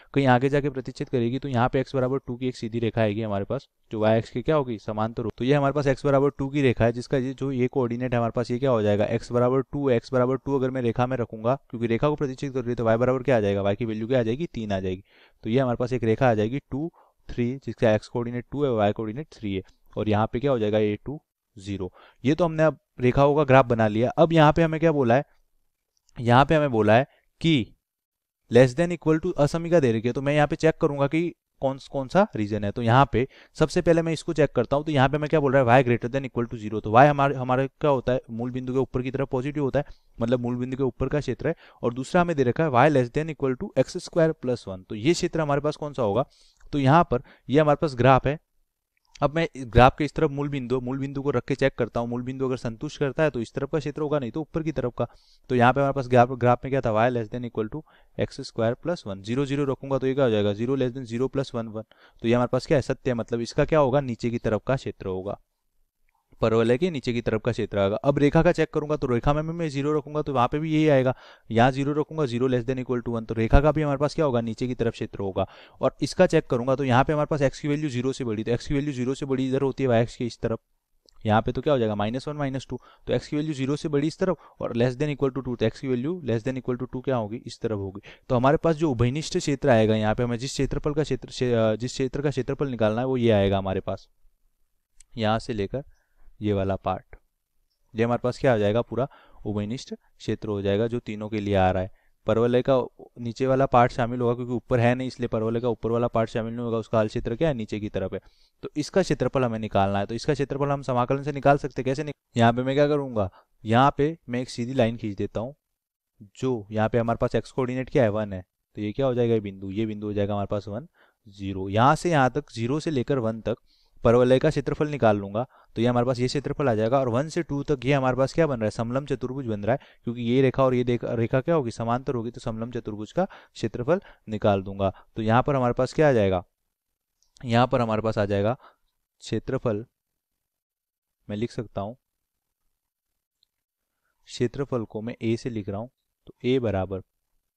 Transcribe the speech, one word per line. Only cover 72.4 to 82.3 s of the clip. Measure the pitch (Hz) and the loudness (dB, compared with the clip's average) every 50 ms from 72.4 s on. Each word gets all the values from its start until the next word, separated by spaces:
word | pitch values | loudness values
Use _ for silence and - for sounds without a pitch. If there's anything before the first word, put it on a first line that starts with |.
| 123 131 | 0 2
less | 127 123 113 | 0 0 0
than | - 131 131 127 | -2 -4 -4 -4
equal | - 127 123 117 | -4 -4 -4 -4
to | 120 117 | -4 -6
one, | 113 113 - | -6 -6 -6
तो | 113 | -4
रेखा | 110 113 113 - 139 | -2 2 4 4 6
का | 143 151 147 | 6 4 2
भी | 156 156 | 0 0
हमारे | 147 139 131 | -2 -2 -2
पास | 147 143 - | -2 -2 -2
क्या | - 160 | -2 -2
होगा, | 143 120 120 | 0 0 -2
नीचे | 117 117 110 - 135 | -2 -4 -6 -6 -6
की | 123 127 | -6 -4
तरफ | - 117 117 - | -2 -4 -4 -4
क्षेत्र | - 120 104 - - | -4 -8 -10 -8 -8
होगा। | 98 98 92 95 95 - - - - - _ - | -8 -6 -4 -4 -4 -4 -6 -16 -20 -20 _ -4
और | - 131 - - 147 | -2 -2 -2 -2 -6
इसका | 139 - - 185 | -2 2 2 2
चेक | 175 - 160 - | 4 4 2 0
करूंगा | - 139 120 117 131 135 | 0 -2 -2 0 0 -2
तो | 127 143 | 0 0
यहाँ | 131 120 123 135 | 2 4 4 4
पे | - 156 | 2 0
हमारे | 147 151 | -2 -2
पास | 139 165 143 143 | -2 -2 0 0
एक्स | 131 - - | 0 -2 -2
की | - 151 | -4 -4
वैल्यू | 147 147 156 151 | -2 -2 -2 -4
ज़ीरो | 120 123 135 131 131 | -4 -2 -2 -2 -4
से | - 135 | -4 -4
बड़ी, | 117 107 104 107 | -6 -4 -4 -2
तो | 113 | -2
एक्स | 117 117 - | -2 -2 -2
की | - 147 | -2 -2
वैल्यू | 139 143 147 139 | -2 -2 -4 -4
ज़ीरो | 123 123 123 135 | -4 -4 -4 -4
से | - 151 | -4 -4
बड़ी | 139 135 127 131 131 | -4 -2 -2 0 0
इधर | 127 131 139 | 0 0 0
होती | 135 123 - 135 | 0 -2 0 0
है | 131 | 2
वाई | 120 131 123 | 4 2 2
एक्स | 113 - | 0 -2
के | - 127 | -6 -8
इस | 117 - - | -8 -6 -6
तरफ, | - 113 110 113 _ _ _ _ _ _ _ _ _ _ _ - | -4 -4 -4 -6 _ _ _ _ _ _ _ _ _ _ _ -6
यहाँ | - 110 104 110 113 | 0 2 2 2 2
पे | - 123 | 0 -2
तो | 135 127 | -4 0
क्या | 156 147 | 0 0
हो | 131 | 2
जाएगा, | 117 107 107 | 2 0 0
माइनस | 104 104 107 117 131 - | -2 -2 -4 -4 -6 -8
वन, | - | -8